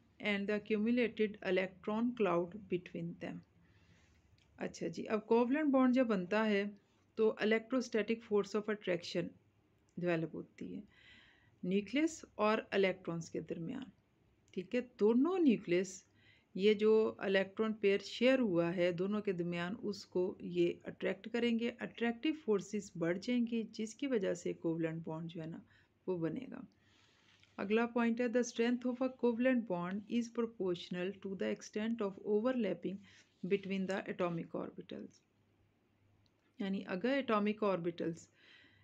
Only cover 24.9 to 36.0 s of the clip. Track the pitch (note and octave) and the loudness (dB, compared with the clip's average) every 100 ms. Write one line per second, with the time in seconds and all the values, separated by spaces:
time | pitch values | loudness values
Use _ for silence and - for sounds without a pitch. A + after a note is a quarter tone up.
24.9 | E3 E3 D#3+ E3 E3+ D#3+ E3+ - _ _ | -4 -6 -8 -8 -10 -10 -12 -16 _ _
25.9 | _ - F3+ D#3+ D#3+ - - - _ _ | _ -6 -2 -2 -4 -8 -12 -14 _ _
26.9 | _ _ _ _ _ _ - G3+ A3 A#3 | _ _ _ _ _ _ -6 0 2 2
27.9 | A#3+ A#3 A#3 B3 A#3+ A#3+ - A#3 B3 B3+ | 2 2 2 2 2 0 2 2 2 0
28.9 | B3 C4 B3+ A#3+ A3+ B3+ B3 A3 F3 F3 | -2 -2 0 0 4 4 4 2 -2 -4
29.9 | G3+ G#3+ A#3+ A#3 - A3+ - F#3+ F3 - | -6 -4 -2 -2 -2 -4 -2 -2 -2 -4
30.9 | F3+ F3+ G3 G3 F#3+ G#3+ G#3 - G#3+ A3 | -4 -4 -6 -8 -4 -4 -4 -6 -4 -2
31.9 | A#3 G3+ G3 - G#3 A#3+ B3+ G3 F3+ - | -2 -2 -4 0 0 2 0 0 -2 -6
32.9 | G3 - - - _ F3+ G3 F#3+ G3 F#3 | -8 -12 -20 -20 _ -2 -2 0 -4 -2
33.9 | F#3+ - G#3 F3 E3+ E3+ - - - - | -2 -4 -2 -2 -2 -6 -6 -8 -10 -14
34.9 | - - - _ _ _ _ _ _ _ | -12 -14 -16 _ _ _ _ _ _ _
35.9 | _ | _